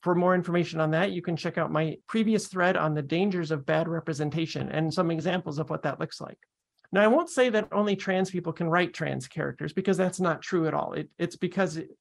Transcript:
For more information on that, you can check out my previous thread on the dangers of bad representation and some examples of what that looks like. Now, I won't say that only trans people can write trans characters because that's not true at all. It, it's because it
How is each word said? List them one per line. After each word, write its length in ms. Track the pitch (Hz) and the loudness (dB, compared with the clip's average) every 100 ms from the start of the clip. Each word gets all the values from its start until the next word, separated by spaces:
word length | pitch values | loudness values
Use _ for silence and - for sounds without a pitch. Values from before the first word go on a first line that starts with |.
For 120 | - | 2
more 200 | 175 180 | 4 4
information 440 | 180 175 170 170 160 | 2 2 0 0 0
on 100 | 156 | 0
that, 220 | 160 202 | 2 0
you 100 | 180 | -2
can 140 | 175 165 | -4 -4
check 200 | 175 165 | -4 -2
out 160 | 165 | -2
my 240 | 156 160 - _ | 0 -2 -4 _
previous 420 | 226 220 220 202 | 0 2 2 0
thread 280 | 185 180 185 | 0 2 2
on 160 | 156 | 2
the 60 | 151 | 0
dangers 480 | 139 165 202 185 160 | 0 0 2 0 -2
of 140 | 156 | -4
bad 240 | 135 156 160 | 0 0 0
representation 800 | 165 - 147 151 151 160 147 135 | -4 -4 -4 -2 -2 -4 -4 -4
and 240 | 139 160 | -2 -2
some 180 | 151 170 | 0 0
examples 480 | 165 160 180 165 147 | 0 0 -2 -4 -6
of 120 | 147 | -4
what 120 | 156 | -4
that 140 | 151 139 | -4 -4
looks 200 | 156 - | -8 -8
like. 180 | - - _ _ _ _ _ | -14 -16 _ _ _ _ _
Now, 120 | 196 | 4
I 40 | 214 | 6
won't 240 | 262 339 | 6 2
say 180 | - 254 | 2 4
that 200 | 220 208 | 4 0
only 240 | 196 208 196 | 0 2 0
trans 340 | - 185 190 | 0 0 0
people 220 | 180 170 | -2 -4
can 160 | 156 170 | -2 2
write 240 | 170 180 | 2 2
trans 340 | - 147 135 131 | -2 -4 -4 -6
characters 460 | - 143 131 151 | -6 -6 -4 -6
because 240 | - 190 180 | -2 0 2
that's 240 | 185 180 | 2 2
not 220 | 180 156 | 0 0
true 240 | - 185 160 | 0 0 2
at 80 | |
all. 180 | 147 147 | 0 -2
It, 160 | 151 151 _ | -4 -8 _
it's 180 | 170 - | -6 -2
because 420 | 180 185 190 156 | -4 0 0 0
it 100 | - - | -10 -16